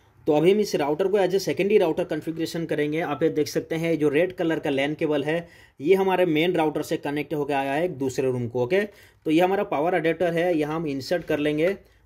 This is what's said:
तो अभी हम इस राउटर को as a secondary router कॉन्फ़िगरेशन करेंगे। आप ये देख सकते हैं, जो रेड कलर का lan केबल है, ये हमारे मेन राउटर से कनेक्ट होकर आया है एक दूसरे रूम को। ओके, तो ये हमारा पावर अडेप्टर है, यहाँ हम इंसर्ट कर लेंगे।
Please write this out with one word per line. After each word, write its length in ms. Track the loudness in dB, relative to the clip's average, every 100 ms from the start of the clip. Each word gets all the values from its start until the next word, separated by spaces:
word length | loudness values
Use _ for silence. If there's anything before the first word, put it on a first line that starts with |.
| _ _ 2
तो 60 |
अभी 200 | 4 6
हम 80 | 4
इस 140 | 2 0
राउटर 320 | 0 0 2
को 100 | 2
as 160 | 2
a 100 | 0
secondary 360 | -2 -2 0 2
router 280 | 2 0 -4
कॉन्फ़िगरेशन 580 | -4 -6 -6 -6 -6 -4
करेंगे। 340 | -2 -2 -2
आप 200 | -4 0
ये 60 | 0
देख 180 | 0 0
सकते 280 | -2 -4 -4
हैं, 220 | -2 0
जो 100 | 2
रेड 240 | 2 0
कलर 240 | 0 -2 -2
का 120 | -2
lan 240 | 0 -2 -2
केबल 280 | -2 0
है, 220 | 0 -4 -6 -20 -20 _
ये 140 | 2 4
हमारे 300 | 4 2 2
मेन 280 | 2 2
राउटर 280 | 2 0 -2
से 140 | -4 -4
कनेक्ट 360 | -4 -4 -4
होकर 200 | -4 -2
आया 180 | -2 0
है 120 | -2
एक 140 | -2 -2
दूसरे 320 | -4 -2 -2
रूम 180 | -2 -4
को। 140 | -2
ओके, 160 | 0 0
तो 480 | -2 -8 -20 _ 0
ये 100 | 2
हमारा 240 | 4 2 0
पावर 280 | -2 0
अडेप्टर 380 | 0 0 0 0
है, 200 | 0 0 0
यहाँ 200 | 0 -2
हम 100 | -4
इंसर्ट 360 | -6 -4 -4
कर 140 | -2 -2
लेंगे। 380 | 0 0 0 -2 -10 _